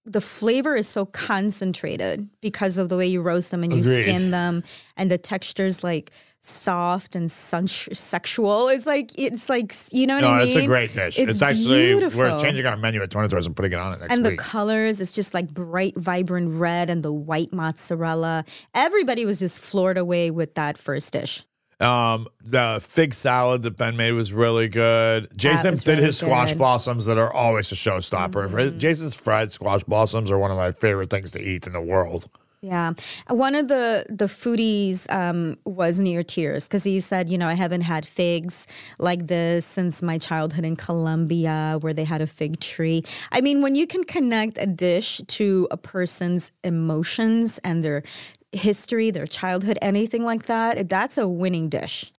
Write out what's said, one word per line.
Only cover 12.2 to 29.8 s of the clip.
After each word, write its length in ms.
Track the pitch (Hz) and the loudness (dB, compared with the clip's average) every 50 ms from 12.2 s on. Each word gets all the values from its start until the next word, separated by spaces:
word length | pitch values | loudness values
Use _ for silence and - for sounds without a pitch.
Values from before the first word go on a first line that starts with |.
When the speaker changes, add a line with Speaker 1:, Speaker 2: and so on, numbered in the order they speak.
| 131 123 - - | 2 2 2 2
Speaker 2:
changing 260 | 147 139 - 135 127 | 0 0 0 0 0
our 100 | 131 110 | -2 -2
menu 260 | 104 107 113 113 107 98 | 0 0 0 0 0 -2
at 80 | 87 | -2
Tornatore's 360 | - 101 107 101 95 90 85 | 0 0 0 2 2 0 0
and 100 | 85 80 | -2 -2
putting 160 | - 95 95 87 | -2 -2 -2 -2
it 80 | 87 | -2
on 140 | 90 95 92 | -4 -4 -6
it 60 | - | -6
next 120 | - - 247 | -4 -2 0
Speaker 1:
And 120 | 240 240 | 2 2
the 60 | 220 | 2
Speaker 2:
week. 80 | 185 160 | 0 -2
Speaker 1:
colors, 640 | - - - 220 208 214 220 220 220 220 214 202 | -4 -6 -4 -2 0 0 0 0 0 0 -2 -2
it's 100 | 190 175 - | -4 -6 -4
just, 220 | - 196 - - | -4 -4 -4 -4
like, 180 | 180 180 156 147 | -4 -4 -6 -6
bright, 440 | 175 180 165 165 180 190 196 - | -10 -8 -4 -2 0 0 0 -2
vibrant 560 | - 170 185 180 180 185 175 180 180 175 165 156 | -4 -2 -2 0 0 0 0 -2 -2 -2 -2 -2
red 340 | 160 175 170 170 175 175 170 | 0 0 0 0 0 0 0
and 140 | 175 170 151 | -2 -2 -2
the 100 | 151 151 | -4 -4
white 400 | 151 147 156 160 156 170 - - | -4 -4 -2 -2 -2 -2 -2 -4
mozzarella. 920 | 180 160 160 156 - - - 175 165 165 165 160 165 165 165 165 160 156 - - - - _ - | -4 -4 -4 -4 -4 -6 -6 -4 -4 -2 -2 -2 -2 -2 -2 -2 -2 -4 -6 -12 -20 -14 _ 0
Everybody 500 | - 269 339 381 427 359 254 247 226 233 | 0 2 2 2 2 2 2 0 0 0
was 160 | 202 208 165 | -2 -2 -2
just 180 | 185 175 - - | -2 -4 -4 -6
floored 400 | - - - 196 180 185 185 185 | -10 -4 -2 0 2 2 2 0
away 320 | 180 175 175 175 170 170 | 0 0 0 0 0 0
with 240 | 160 165 160 151 - | 0 -2 -4 -4 -2
that 240 | 160 151 147 151 - | -4 -4 -4 -4 -6
first 340 | - - 139 143 143 - - | -6 -6 -6 -6 -6 -4 -6
dish. 320 | 143 - - - - - _ _ _ _ _ _ - | -6 -4 -6 -8 -10 -12 _ _ _ _ _ _ 0
Speaker 2:
Um, 480 | - 120 123 120 117 117 113 110 113 - _ _ - | 2 2 4 4 2 2 0 -2 -4 -8 _ _ -8
the 380 | 110 120 127 120 113 110 107 - | -2 2 2 2 2 0 -2 -6
fig 300 | - - 165 160 147 123 | -4 0 2 2 2 0
salad 500 | - - 135 123 127 123 123 127 127 113 | -2 0 2 2 4 4 4 2 2 0
that 140 | 117 101 | -2 -4
Ben 200 | - 123 113 117 | -2 -2 -2 0
made 160 | 117 117 117 117 | 0 2 2 2
was 200 | 117 113 95 101 | 0 0 0 2
really 360 | 110 117 117 117 113 113 110 | 2 4 4 4 4 2 2
good. 560 | 101 117 117 117 113 113 113 113 113 113 107 | 2 2 4 6 6 6 6 4 4 2 0
Speaker 1:
That 120 | - - | -4 -4
Speaker 2:
Jason 360 | 98 - 143 156 165 170 185 175 | 2 4 6 6 6 6 4 2
Speaker 1:
was 100 | - - | 2 4
Speaker 2:
did 120 | 156 156 | 4 4
Speaker 1:
really 100 | 151 147 | 6 6
Speaker 2:
his 120 | 156 147 - | 4 2 2
squash 320 | - 160 131 123 123 123 | 2 4 4 4 4 2
Speaker 1:
good. 80 | 151 160 | 2 4
Speaker 2:
blossoms 480 | 135 127 123 120 - 127 120 120 107 | 4 4 4 4 2 -2 -2 -2 0
that 120 | 110 113 110 | 2 4 4
are 120 | 113 113 - | 4 2 2
always 380 | 131 123 117 113 107 101 - 101 | 2 2 4 4 2 0 -2 -4
a 20 | |
showstopper. 760 | 92 - 110 98 92 87 - - 92 90 92 92 101 98 87 | -2 -2 0 0 0 -2 -2 -2 -2 -2 -2 -2 -2 -4 -2
Speaker 1:
Mm-hmm. 300 | 92 113 127 139 165 165 | 0 0 0 0 0 0
Speaker 2:
Jason's 380 | 131 160 165 151 160 147 120 | 0 0 0 0 -2 -8 -10
fried 340 | - - 110 110 107 110 107 - | -6 -2 0 2 2 2 0 -4
squash 300 | - 98 98 98 101 | -4 0 2 2 2